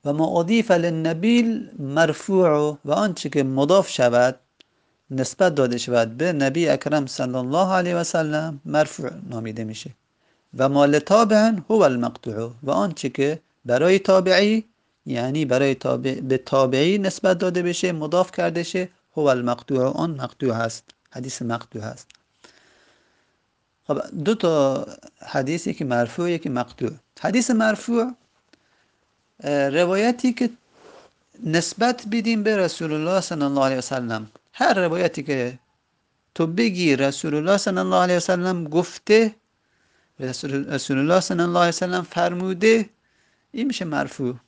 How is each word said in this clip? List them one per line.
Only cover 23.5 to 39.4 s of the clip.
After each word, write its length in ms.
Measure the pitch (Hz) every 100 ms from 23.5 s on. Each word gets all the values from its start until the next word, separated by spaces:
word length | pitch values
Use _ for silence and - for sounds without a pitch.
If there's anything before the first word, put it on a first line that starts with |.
| _ _ _ -
خب 360 | 143 - -
دو 120 | 151 226
تا 500 | 175 156 135 135 - - - _
حدیث، 460 | - 143 135 170 -
یکی 160 | -
مرفوع، 480 | 143 120 117 - 175
یکی 180 | 170 165
مقطوع. 420 | 123 120 - - 156 _ -
حدیث 300 | - 220 233
مرفوع، 600 | 226 220 214 - 233 254 247 _ _ _ _ _ _ _ _ _ _ _ _
اه، 300 | 143 143 139
روایتی 640 | 147 175 190 233 240 254
که 160 | 233 240 - _ _ - - _ _ _ -
نسبت 600 | 170 165 165 - 233 240 208
بدیم 320 | 233 220 226
به 140 | 208 208
رسول 360 | 175 - 160
الله 280 | 151 156 190
صلی 220 | 175 165
الله 220 | 143 139 135
علیه 120 | 131
و 40 |
سلم. 500 | - 135 120 110 107 _ _
هر 200 | - -
روایتی 500 | 196 175 170 175 -
که 360 | 143 135 123 127 _ _ _ _ _ _ _ -
تو 120 | 165
بگی 480 | 175 233 180 170 135
رسول 400 | 139 139 160 147
الله 220 | 160 196
صلی 200 | - 185
الله 200 | 185 185
علیه 200 | 180 175
و 20 |
سلم 440 | 170 180 180 180
گفته، 720 | 151 156 175 - - 214 220 -